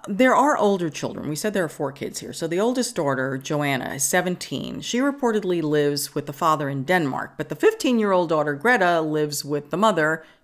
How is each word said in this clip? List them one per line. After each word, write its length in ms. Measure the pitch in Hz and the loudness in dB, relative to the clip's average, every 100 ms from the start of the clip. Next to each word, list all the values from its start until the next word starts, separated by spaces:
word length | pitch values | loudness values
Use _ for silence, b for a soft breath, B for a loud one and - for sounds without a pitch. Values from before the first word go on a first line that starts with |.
| - | -4
there 300 | 196 254 - | 2 4 6
are 200 | 277 - | 4 4
older 320 | 208 196 170 | 2 2 -2
children. 400 | - 131 - 139 | -4 -6 -6 -6
We 60 | |
said 200 | 151 214 | -4 -2
there 100 | 202 | -2
are 40 | 160 | -2
four 220 | - 143 | -4 -6
kids 300 | 139 - - | -6 -8 -8
here. 120 | - | -12
So 140 | - 165 | -6 -4
the 140 | 170 | 0
oldest 340 | 226 254 247 | 0 0 -2
daughter, 420 | - 143 131 131 135 | -2 0 0 -2 -4
Joanna, 580 | 135 151 147 135 - | -4 -2 0 -2 -4
is 100 | 135 | -4
seventeen. 760 | - 180 180 180 - 135 - - | 0 0 0 -4 -6 -8 -8 -8
She 180 | - 240 | -4 -2
reportedly 640 | 277 277 240 214 190 175 | 0 0 0 0 0 -2
lives 540 | 151 151 147 143 - | 0 2 2 0 -4
with 120 | - 139 | -6 -8
the 60 | |
father 360 | 143 170 151 143 | 0 2 2 0
in 160 | 139 | -4
Denmark, 480 | 131 185 147 131 110 - | 0 0 0 -4 -8 -8
but 120 | 151 | -10
the 80 | 151 | 0
fifteen-year-old 720 | 415 440 269 233 208 185 165 | 2 2 2 2 4 2 2
daughter, 260 | 160 147 | 2 0
Greta, 460 | 143 220 254 180 170 | 0 2 4 4 2
lives 440 | 156 156 151 143 | 2 0 -2 -4
with 260 | 143 147 143 | -4 -4 -4
the 60 | 156 | 0
mother 480 | 220 170 151 160 B B | 2 2 2 0 B B